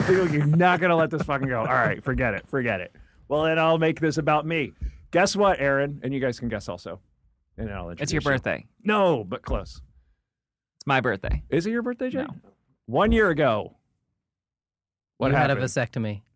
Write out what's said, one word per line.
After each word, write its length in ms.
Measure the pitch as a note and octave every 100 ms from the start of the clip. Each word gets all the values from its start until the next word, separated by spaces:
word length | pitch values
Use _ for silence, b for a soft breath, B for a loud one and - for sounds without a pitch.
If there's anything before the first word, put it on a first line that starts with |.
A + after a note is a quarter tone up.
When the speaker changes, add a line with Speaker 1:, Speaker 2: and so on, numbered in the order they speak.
| -
Speaker 1:
<laughs> 200 | F#3 F3
You're 140 | D3 D3
not 340 | D#3+ F3+ F3+
gonna 140 | F3+
let 160 | E3 D#3+
this 120 | D#3
fucking 260 | D3+ C#3 C3+
go. 120 | A#2+
All 40 | A#2
right. 340 | B2+ A2 G2+
Forget 300 | C3+ B2 A#2+
it. 120 | G2 -
Forget 340 | C#3 A#2+ F#2+
it. 140 | F2 b b b -
Well, 140 | D3
then 140 | D#3+ D#3+
I'll 200 | D#3+ E3
make 200 | E3 D#3+
this 200 | D#3 D#3+
about 280 | D3+ D3+ D3+
me. 280 | E3 B2 - B B -
Guess 240 | E3 F#3+
what, 240 | G3 G3 E3
Aaron? 400 | C#3 C#3 C#3+ C#3+
And 100 | B2+
you 60 | C3+
guys 180 | B2+ A#2
can 100 | A#2+
guess 200 | G#2 -
also. 320 | F2 F2 F2 _ _ _ _ _ -
And 100 | A2
then 80 | G2
I'll 120 | E2+
Speaker 2:
It's 220 | E2+ C#3+
your 60 | D#3
Speaker 1:
introduce 60 |
you. 60 | C#3+
Speaker 2:
birthday. 360 | C3 G#2 D#2 - _
Speaker 1:
No, 400 | G#3 G#3+ F#3 C3+
but 180 | F#2+ A#2+
close. 380 | - A2+ F2+ - - _ _ _ _ _ _ _ _ -
Speaker 2:
It's 80 | -
my 140 | C3+
birthday. 420 | B2 G2+ - D3 -
Speaker 1:
Is 180 | D3+ G3
it 40 |
your 120 | A#3
birthday, 280 | A#3 A#3+ B3+
Jay? 120 | C4
Speaker 2:
No. 60 | - - - _ _ _
Speaker 1:
One 260 | - C3 G#3+
year 200 | A3+ G3+
ago. 440 | D#3 C#3 G#2 F2 - _ _ _ _ _ _ _ _ _ _ _ _ _ -
What 140 | C3
Speaker 3:
You 60 | C3+
had 120 | B2+
a 40 |
Speaker 1:
happened? 120 | B2+ B2+
Speaker 3:
vasectomy. 540 | C3 A#2+ B2 A2 G2+ -